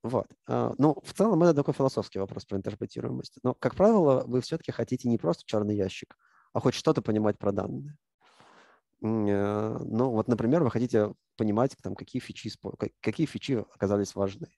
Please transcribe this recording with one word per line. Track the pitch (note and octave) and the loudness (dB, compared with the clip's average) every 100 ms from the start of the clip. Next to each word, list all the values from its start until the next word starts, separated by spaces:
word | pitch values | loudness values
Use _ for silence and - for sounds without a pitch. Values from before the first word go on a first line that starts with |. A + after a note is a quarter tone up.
Вот. | A#2 A#2+ - - - | 0 -2 -2 -12 -4
Э, | B2 A#2+ - | -2 -2 2
ну, | D3 C#3+ | 2 2
в | - | -8
целом, | - G3 F3 | 0 2 4
это | F3 | 4
такой | C#3+ C#3+ | 4 0
философский | C3+ C3+ - G2+ G2 | 0 0 0 -6 -6
вопрос | G2 - - | -8 -8 -6
про | G2 | -6
интерпретируемость. | G2+ G#2 A2+ A#2 A#2 B2+ - - | -6 -8 -10 -8 -8 -8 -10 -6
Но, | B2+ | -4
как | B2 B2+ - | -2 -4 4
правило, | G3+ A3 D#3 B2+ B2+ | 4 6 4 4 2
вы | B2 | -4
все-таки | - E3 - | -2 -8 -6
хотите | - A#2 B2+ B2 | -6 -4 -2 0
не | A#2 | 0
просто | D#3 F3+ - | 0 -4 -2
черный | G#2+ G#2 G#2 | -2 0 0
ящик, | G2 - - - _ _ _ | -2 -4 -16 -20 _ _ _
а | A#2+ | 0
хоть | C3 - | 0 0
что-то | - C#3+ | 0 0
понимать | A2 G#2+ G#2+ G#2 | 0 0 0 0
про | G2+ | -2
данные. | G2 G2 C3+ C#3+ D3+ _ _ _ _ - - _ _ _ _ | -2 -4 -8 -12 -18 _ _ _ _ -20 -20 _ _ _ _
М, | A2 A2 G#2 | -2 0 2
э, | G2+ G2+ G#2 G#2+ A2+ - | 2 2 -2 -4 -6 -4
ну, | A2 C3 | 0 2
вот, | A2 A2 | 2 0
например, | A2+ A2+ D#3+ | 2 2 2
вы | C3+ | 2
хотите | A2+ B2 A2+ G#2 - _ - | 0 0 2 2 -2 _ -4
понимать, | A2 G#2 C3 - | 0 2 0 -2
там, | F#2+ G2 | -12 -10
какие | F#2+ B2+ | -8 -10
фичи | - - G#2+ | -10 -12 -12
испо-, | - - - | -10 -14 -8
ка-, | - _ | -8 _
какие | - G#2+ D3+ | -6 -2 -2
фичи | - - B2 - | -4 -4 -4 -4
оказались | _ G2 G2+ G2 - | _ 0 0 0 -2
важны. | G2 G2 - | 0 4 2